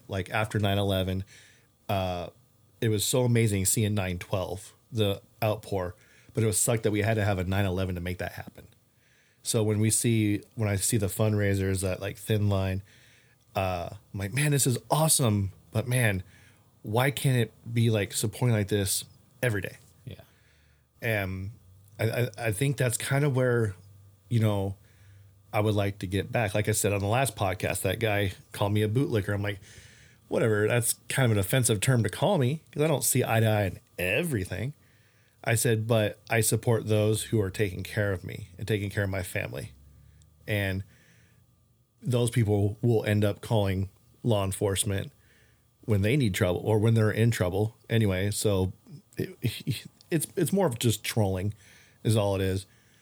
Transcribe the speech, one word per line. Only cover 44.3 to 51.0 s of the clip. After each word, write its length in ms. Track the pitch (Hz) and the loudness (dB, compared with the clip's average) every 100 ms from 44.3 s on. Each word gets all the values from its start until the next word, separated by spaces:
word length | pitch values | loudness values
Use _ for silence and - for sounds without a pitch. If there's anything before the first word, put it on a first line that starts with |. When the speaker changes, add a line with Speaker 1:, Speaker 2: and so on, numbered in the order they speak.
| 104 | 0
Speaker 1:
enforcement 680 | 98 - 104 92 - 98 - _ _ _ _ _ _ _ | 0 -2 -2 0 -2 -4 -6 _ _ _ _ _ _ _
when 180 | - 104 | 0 2
they 140 | 101 147 | 4 4
need 180 | 117 | 2
trouble 260 | 90 90 95 | 2 2 2
or 140 | - 107 | 2 2
when 160 | 110 | 4
they're 160 | 113 107 | 4 4
in 200 | 104 117 | 4 2
trouble 460 | 113 90 95 110 - - | 2 0 0 -2 -4 -2
anyway. 400 | 113 107 92 101 | 2 2 2 0
So 420 | 101 110 95 92 - - 147 _ - | 0 0 2 0 -4 -18 -20 _ -8
it, 200 | - 185 | -8 -4
<laughs> 680 | 117 - - 120 - _ - | -6 -4 -6 -6 -8 _ -4
it's, 160 | 165 - - | -4 -4 -2
it's 160 | 175 | 0
more 140 | 190 180 | 2 0
of 120 | 117 | 0
just 260 | 120 - | 0 0